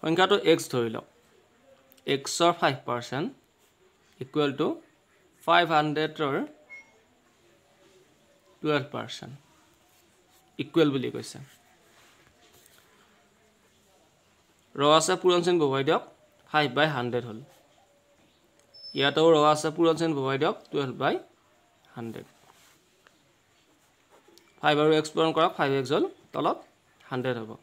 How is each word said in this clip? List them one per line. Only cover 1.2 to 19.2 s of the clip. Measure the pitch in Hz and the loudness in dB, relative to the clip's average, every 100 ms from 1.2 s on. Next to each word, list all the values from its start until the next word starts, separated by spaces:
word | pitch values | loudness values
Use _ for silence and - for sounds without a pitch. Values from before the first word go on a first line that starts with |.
| _ _ _ _ _ _ _ _ - | _ _ _ _ _ _ _ _ -4
এক্সৰ | 139 139 - 170 170 | -4 -2 0 2 2
ফাইভ | 165 135 - | 0 -2 -6
পাৰ্চেণ্ট | 120 117 127 190 269 _ _ _ _ _ _ _ _ | -8 -6 -6 -8 -10 _ _ _ _ _ _ _ _
ইকুৱেল | 131 151 147 135 | -8 -2 -2 0
টু | 180 339 _ _ _ _ _ _ - | -4 -4 _ _ _ _ _ _ 0
ফাইভ | 170 170 160 | 2 4 2
হাণ্ড্ৰেডৰ | 151 147 156 156 151 143 294 - _ - - _ _ _ _ _ _ _ _ _ 190 _ _ _ _ _ _ _ | 0 -2 -4 -4 -4 -4 -6 -14 _ -20 -20 _ _ _ _ _ _ _ _ _ _ _ _ _ _ _ _ _
টুৱেলভ | 151 147 131 | -2 -2 -2
পাৰ্চেণ্ট। | 123 117 - - 139 _ _ _ _ _ _ _ _ _ _ _ - | -10 -10 -12 -16 -20 _ _ _ _ _ _ _ _ _ _ _ -12
ইকুৱেল | 143 - 151 | -4 2 2
বুলি | 135 123 120 | 2 -4 -8
কৈছে। | 117 - 135 _ _ _ _ _ _ _ _ _ _ _ _ _ _ _ _ _ _ _ 214 _ _ _ _ _ _ _ _ _ _ _ _ - | -12 -16 -20 _ _ _ _ _ _ _ _ _ _ _ _ _ _ _ _ _ _ _ _ _ _ _ _ _ _ _ _ _ _ _ _ 0
ৰ | 147 156 | 4 4
আছে, | 156 180 | 4 0
পূৰণ | 185 175 175 | 2 2 2
চিন | 180 | 2
বহুৱাই | 147 135 135 | 2 0 0
দিয়ক, | 190 - _ _ _ _ | 0 -2 _ _ _ _
ফাইভ | 151 147 123 | 0 0 2
বাই | 156 139 | 0 0
হাণ্ড্ৰেড | 120 120 117 | -4 -4 -6
হ'ল। | 110 139 _ _ _ _ _ _ _ _ _ _ _ _ - - 143 | -14 -18 _ _ _ _ _ _ _ _ _ _ _ _ -20 -12 -2
ইয়াতেও | 139 143 | 0 4